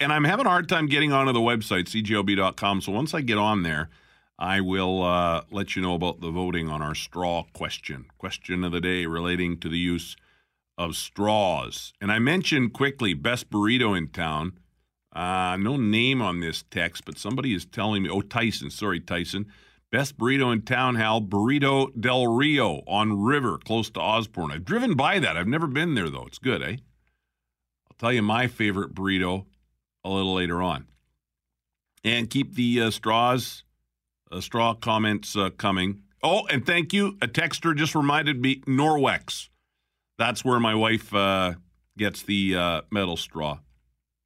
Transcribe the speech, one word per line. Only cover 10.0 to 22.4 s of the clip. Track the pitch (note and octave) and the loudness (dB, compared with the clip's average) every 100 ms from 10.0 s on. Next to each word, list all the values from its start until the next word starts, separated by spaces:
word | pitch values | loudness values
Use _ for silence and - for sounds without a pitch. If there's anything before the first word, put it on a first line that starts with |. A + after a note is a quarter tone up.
| - - _ _ _ _ _ - | -4 -18 _ _ _ _ _ -8
of | E2+ - | -8 -6
straws. | - - G#2 G#2+ F#2+ D2+ A#1+ - - - | -10 -2 2 4 2 0 -4 -10 -16 -8
And | G2+ | -2
I | A2 | 2
mentioned | B2+ B2+ - D3 A#2+ | 2 2 2 2 0
quickly, | - C#3 C#3 G#2+ | 0 -2 0 -2
best | D#2 A2+ B2 - | 0 -2 -4 -2
burrito | G#2 G#2 B2+ A2+ F#2 | 0 2 2 2 0
in | D2+ | -2
town. | - D#2+ D2+ F2 - _ _ _ _ _ | -6 -4 -4 -6 -10 _ _ _ _ _
Uh, | D#2+ F2+ F#2 F2+ F#2 | -8 -4 0 0 0
no | G#2 C#3+ | 0 0
name | G#2+ A2 B2+ C3 | 2 4 4 2
on | G2+ F2 | 0 -2
this | E2 - - | -4 -6 -6
text, | F#2 E2+ - - | -4 -4 -4 -14
but | D2+ | -10
somebody | G2+ C3 C3 | -6 -4 -2
is | F2+ - | -2 -4
telling | - G#2 G2+ | -4 -2 0
me, | F2+ | 0
oh, | G2 | -2
Tyson, | G2+ A#2+ A#2 - C#2 | -2 -2 -2 -2 -8
sorry, | - G#2 F2 | -6 -4 -4
Tyson. | D#2+ F2 E2 F#2+ G#2 - _ _ - | -4 -4 -4 -6 -8 -12 _ _ -4
Best | A#2+ C#3+ - | -2 -2 -2
burrito | A#2 C#3 B2+ | 0 2 2
in | A2+ | 0
town, | A2+ B2+ B2+ A#2 | 0 0 2 2
Hal, | A2 A2+ | 2 0
Burrito | G2+ G2+ A2+ C#3+ C#3 C#3 C3+ A#2 | 0 2 2 4 4 4 2 0
Del | B2 B2+ A#2+ | 0 2 4
Rio | A#2 | 4